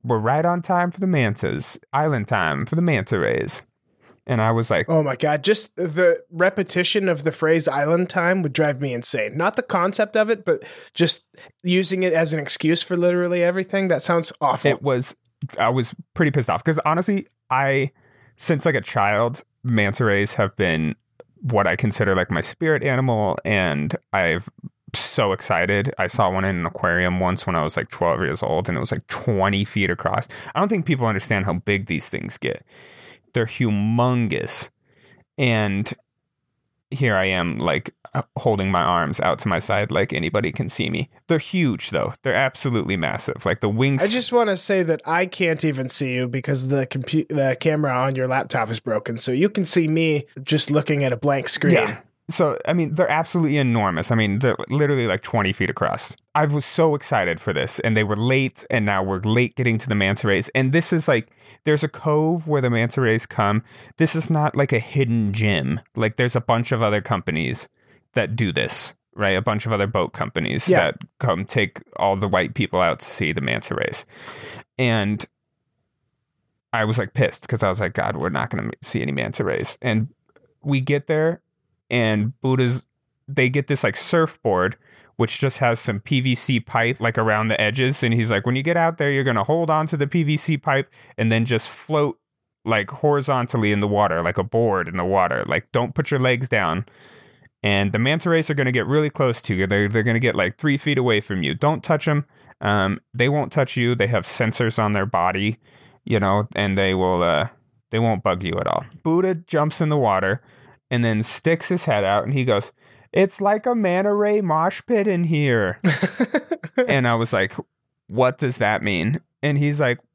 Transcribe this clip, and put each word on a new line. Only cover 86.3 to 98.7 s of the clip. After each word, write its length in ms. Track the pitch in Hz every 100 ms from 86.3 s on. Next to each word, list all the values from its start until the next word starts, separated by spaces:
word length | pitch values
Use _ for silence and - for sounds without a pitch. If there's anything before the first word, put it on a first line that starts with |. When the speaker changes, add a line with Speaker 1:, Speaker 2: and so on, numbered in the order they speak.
| 120
Speaker 1:
C 240 | - 123
pipe, 420 | - 123 117 120
like, 160 | 113 113
around 300 | 110 107 113
the 120 | 110
edges. 440 | 107 131 131 139
And 100 | 120
he's 160 | 120 113
like, 140 | 101 123
"When 100 | 127
you 60 |
get 140 | 143 170
out 220 | 165 165
there, 120 | 143
you're 120 | 139
gonna 200 | 131 113
hold 260 | 98 160 165
on 160 | 156 160
to 100 | 151
the 80 | 143
P 140 | 175
V 140 | 151 151
C 180 | - 147
pipe 300 | - 135 135 - - -
and 140 | 110
then 140 | 113 117
just 220 | 113 -
float, 500 | - - 151 147 - _ _ _ _
like, 260 | 110 110 98
horizontally 800 | - 151 143 135 131 120 123 104
in 80 | 101
the 80 | 104
water, 340 | 104 101 87
like 160 | 87 87
a 60 |
board 440 | 98 113 113 95 85
in 100 | 92
the 60 |
water. 400 | 90 95 87 62 50
Like, 240 | 76 -
don't 240 | 120 117 -
put 160 | 143
your 80 | 139
legs 280 | 127 123 131
down. 380 | 113 87 85 - _ - - - _ _ _
And 280 | 107 101 101
the 80 | 107
manta 300 | 123 160 175
rays 200 | 165 156
are 40 |
gonna 180 | 143 131